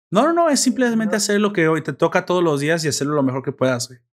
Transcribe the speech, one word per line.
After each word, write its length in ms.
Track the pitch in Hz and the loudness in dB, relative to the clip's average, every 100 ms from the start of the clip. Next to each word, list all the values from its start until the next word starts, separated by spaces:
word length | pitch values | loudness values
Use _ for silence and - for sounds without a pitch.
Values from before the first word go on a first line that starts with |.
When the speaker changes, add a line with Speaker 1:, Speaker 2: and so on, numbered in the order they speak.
| - | -2
Speaker 1:
No, 140 | 190 | 0
no, 80 | 294 | 2
no, 180 | 339 330 | 2 2
es 120 | 262 | 2
simplemente 520 | 262 214 247 226 220 | 0 0 0 0 -2
Speaker 2:
No. 40 | 220 | -2
Speaker 1:
hacer 240 | 208 202 | 0 0
lo 100 | 208 | 0
que 160 | 202 160 | 2 2
hoy 160 | 160 | 0
te 80 | 156 | -2
toca 340 | 131 165 180 180 | -2 0 0 0
todos 160 | 180 | 0
los 200 | 170 143 | 2 0
días 240 | 147 165 156 | 0 0 -2
y 20 | |
hacerlo 260 | - 139 | -2 -2
lo 100 | 151 | 0
mejor 200 | 131 131 | 0 -2
que 80 | 135 | -6
puedas, 380 | - 127 123 - | -2 -2 -2 -6
güey. 100 | 127 _ | -14 _